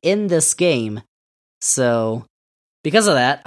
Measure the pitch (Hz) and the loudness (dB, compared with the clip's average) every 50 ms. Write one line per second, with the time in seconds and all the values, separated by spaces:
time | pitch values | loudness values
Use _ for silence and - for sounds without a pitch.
0 | - 165 196 208 208 196 170 160 156 - - - 180 175 156 123 113 110 104 104 | -2 0 0 0 0 0 0 0 0 0 -2 0 0 0 0 0 -2 -4 -8 -10
1 | - _ _ _ _ _ _ _ _ _ _ - - - - - 131 120 117 117 | -12 _ _ _ _ _ _ _ _ _ _ -10 -6 -4 -2 0 0 2 2 0
2 | 113 110 110 117 113 _ _ _ _ _ _ _ _ _ _ _ - 160 151 220 | 0 -2 -4 -6 -8 _ _ _ _ _ _ _ _ _ _ _ -6 0 2 2
3 | 214 208 170 135 123 127 143 143 - | 4 4 2 2 2 0 0 -2 0